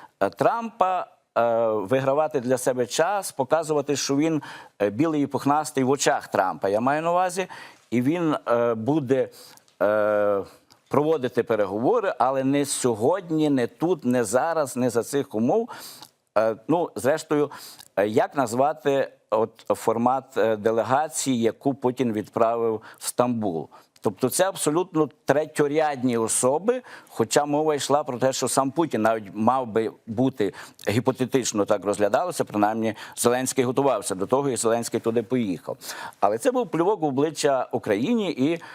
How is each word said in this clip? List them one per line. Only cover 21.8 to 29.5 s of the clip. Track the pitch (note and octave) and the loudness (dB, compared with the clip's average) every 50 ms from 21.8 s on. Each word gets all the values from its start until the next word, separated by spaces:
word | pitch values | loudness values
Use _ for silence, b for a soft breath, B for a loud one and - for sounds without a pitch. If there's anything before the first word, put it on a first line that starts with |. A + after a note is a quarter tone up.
| - B2 A#2 - C3+ A#2+ G#2+ | -2 -2 0 0 0 0 0
відправив | G#2+ G2 - - A2 A2+ A2+ A#2 A#2 A#2 A#2 A2 G#2+ B B B B | -2 -4 -4 0 2 2 2 2 0 0 0 -2 -2 B B B B
в | - - | -10 -6
Стамбул? | - - B2 B2 A#2+ A2+ G#2+ G2+ E2+ D#2+ - - B B B B B _ | 0 0 2 2 2 0 -2 -2 -2 -4 -6 -8 B B B B B _
Тобто | - A2+ F#2+ - - B2 | -4 -4 -2 0 -2 0
це | - - F3+ F#3+ | 2 2 0 0
абсолютно | F#3 D#3+ - D#3 D3 E3 F#3 F#3 - D#3 D#3 C3+ - _ _ | -2 -2 -2 0 0 0 -2 -2 0 -2 -2 -2 -4 _ _
третьорядні | - C#3 D3 D#3 D3+ - - D3+ C#3+ C#3+ D#3 D#3 D3+ C#3+ C3 A#2+ C3 A#2+ A#2 | 0 2 2 2 -2 0 0 0 2 2 0 0 0 0 -2 -2 0 0 0
особи, | A2+ G#2+ - - - B2+ C3+ D#3+ F3+ A3 A#3+ B3+ B3 B B B B B | 0 0 0 0 2 2 2 0 0 0 -2 -2 -4 B B B B B
хоча | - - A2+ G#2+ - D3 C#3+ | -2 -2 0 4 4 4 4
мова | D3 D3 D3 D#3 D#3 D3+ | 4 0 0 2 0 0
йшла | C#3 - - C3+ D3 D3+ | 0 0 0 0 0 0
про | C#3+ B2 A#2 | -2 -4 0
те, | B2 C3 C3 | 0 0 0
що | - - A#2+ | 0 -2 -2
сам | - - C3+ C3+ | 0 0 0 0
Путін | B2+ - E3+ C#3+ - A2+ | 0 0 -2 0 0 0
навіть | G#2+ A2 A2+ A2+ G#2+ F#2+ F2+ | 2 2 0 0 -4 -8 -6
мав | G#2 A2 A2+ | -2 0 2